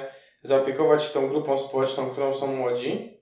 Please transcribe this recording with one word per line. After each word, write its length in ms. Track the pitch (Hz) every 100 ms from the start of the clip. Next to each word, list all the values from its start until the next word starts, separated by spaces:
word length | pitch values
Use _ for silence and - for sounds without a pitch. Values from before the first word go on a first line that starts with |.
| - - _ _
zaopiekować 600 | 127 135 135 131 156 151
się 100 | -
tą 140 | 147 135
grupą 280 | 147 147 139
społeczną, 520 | 135 135 131 - 131
którą 240 | 131 139
są 140 | 135 139 135
młodzi, 640 | 123 120 131 202 - -